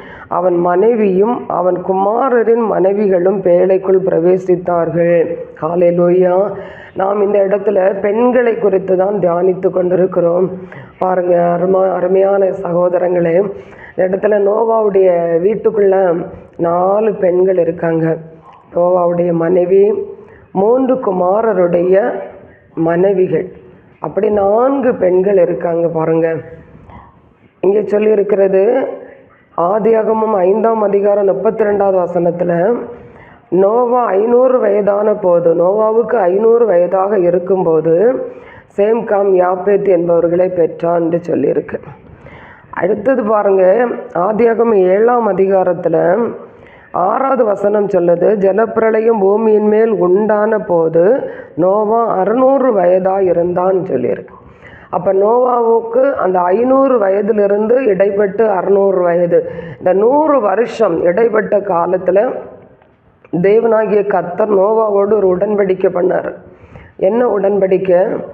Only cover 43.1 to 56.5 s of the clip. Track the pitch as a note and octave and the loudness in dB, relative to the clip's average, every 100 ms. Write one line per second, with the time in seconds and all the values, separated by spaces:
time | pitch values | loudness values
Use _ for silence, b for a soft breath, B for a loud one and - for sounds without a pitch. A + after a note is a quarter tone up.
43.1 | C4 G#3 G#3+ G3+ F#3+ F#3 G#3+ A#3+ - - | -2 0 0 2 2 4 2 0 -4 -8
44.1 | E3+ F#3 G#3+ A#3 A3 A#3 G#3 F#3 F#3+ A3+ | -4 -2 2 2 2 2 2 2 2 2
45.1 | B3 A3 F#3 F#3+ F#3+ F3+ E3+ E3 D#3+ E3 | 2 0 0 0 0 0 -2 -2 0 0
46.1 | G3+ A#3 - - - B B B - F#3 | 0 -2 -8 -16 -20 B B B -4 -2
47.1 | A#3 C4+ C4 A3 F#3+ G3+ G#3 G3+ F#3 F3 | -2 -2 0 0 0 0 0 0 0 2
48.1 | E3+ F#3 G#3 F#3+ F#3+ A3+ A3 A3 A3 A3+ | 2 2 2 0 0 0 0 0 0 0
49.1 | A3+ F#3+ G#3 A3 G#3+ G#3+ G#3+ A3+ G3 F3+ | 2 2 2 2 2 2 2 2 2 2
50.1 | F#3 G#3+ G#3 G#3+ A3 - F3 D#3+ E3 F3+ | 2 2 0 0 -2 0 0 2 2 2
51.1 | C4+ - B B - F3+ G#3 G#3 A3+ A3+ | 2 -2 B B -2 0 0 0 0 0
52.1 | F#3+ F#3 A#3+ C4 C4+ C4 G3+ F3 F#3 F#3 | 0 0 2 2 2 2 2 2 2 0
53.1 | G3 F#3 E3+ F3 F3 F#3 F#3+ D#3+ C3 A#2+ | 0 0 0 0 0 0 -2 -2 -4 -4
54.1 | - - - - B B B B F#3 F#3 | -6 -10 -20 -20 B B B B -6 -2
55.1 | F#3+ G3+ A#3+ B3+ A#3+ A3+ A3+ A3 A#3 C4+ | 0 2 2 2 0 2 0 0 0 0
56.1 | C4 F#3 F#3 F3+ | 0 -2 0 0